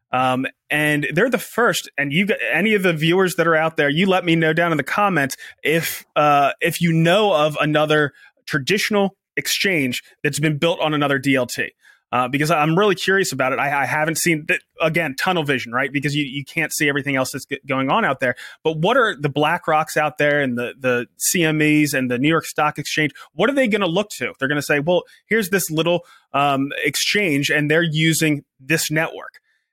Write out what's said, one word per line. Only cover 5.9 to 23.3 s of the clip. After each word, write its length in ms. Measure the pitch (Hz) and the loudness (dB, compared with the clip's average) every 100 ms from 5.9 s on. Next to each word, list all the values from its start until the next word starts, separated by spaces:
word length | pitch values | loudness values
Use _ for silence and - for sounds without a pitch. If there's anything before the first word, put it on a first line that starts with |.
| - - | -8 -6
uh, 380 | 156 147 143 139 - | 2 4 4 4 0
if 200 | 170 - | -4 0
you 120 | 170 | 0
know 420 | 165 165 190 208 | 2 4 4 4
of 240 | 156 156 143 | 2 0 0
another 520 | 147 151 151 151 143 - - _ - | 0 2 2 2 0 -4 -20 _ -6
traditional 720 | 143 127 208 - 208 196 - _ - | -4 -2 -2 0 0 0 -4 _ -8
exchange 640 | - - 202 170 131 120 - _ | -4 -2 0 0 -2 -4 -10 _
that's 160 | 147 143 | -6 -2
been 200 | 156 143 | -2 0
built 200 | 170 185 | 0 0
on 160 | 151 | -2
another 240 | 147 143 139 | 0 0 0
D 160 | 135 | 2
L 120 | 131 120 | 0 0
T. 260 | - 101 - - _ - | -6 -8 -10 -20 _ -4
Uh, 160 | 123 127 | -2 0
because 200 | 139 151 | -2 0
I'm 300 | 160 151 165 | 2 2 2
really 160 | 208 | 2
curious 380 | 180 - 196 185 | 0 0 0 0
about 200 | 131 131 | -2 -2
it. 60 | 123 | 0
I, 240 | 143 143 | -2 -2
I 40 | 127 | -2
haven't 320 | 151 156 160 | -2 -2 -2
seen 260 | 175 160 160 | -2 -2 -2
that, 140 | 180 _ - | -4 _ -4
again, 360 | 160 165 160 131 | -2 0 -4 -4
tunnel 240 | 185 175 | -2 -2
vision, 300 | 147 131 117 | 0 -2 -2
right? 200 | 123 139 | -4 -2
Because 220 | 139 143 | -2 -2
you, 100 | 147 | -2
you 200 | 139 139 | -4 -6
can't 280 | 135 165 151 | -8 -6 -4
see 160 | - 147 | -2 0
everything 280 | 139 143 135 | 0 -2 -2
else 160 | 131 | -2
that's 120 | 135 | -6
g-, 140 | - 143 - | -10 -10 -4
going 240 | 131 135 | -2 0
on 140 | 202 | 0
out 160 | 180 135 | 0 0
there. 160 | 127 - - - | -2 -4 -10 -6
But 140 | 160 156 | -4 0
what 200 | 180 254 | 2 2
are 200 | 220 143 | 2 0
the 100 | 147 | -4
BlackRocks 640 | 147 151 170 - 156 156 156 | 0 0 0 0 0 0 0
out 220 | 151 151 | -2 0
there 220 | 147 147 | 2 2
and 160 | 135 120 | 0 -2
the, 180 | 120 139 | -6 -4
the 280 | 131 120 123 - | 0 0 -2 -6
C 260 | - 185 | -2 0
M 180 | 160 156 | 2 2
Es 320 | 151 151 147 | 4 4 2
and 160 | 139 127 | 0 -2
the 100 | 123 | 0
New 100 | 147 | 2
York 160 | 160 | 0
Stock 340 | - - 151 151 | -2 -2 -2 -2
Exchange? 320 | - - 151 - - | -6 -2 -2 -4 -10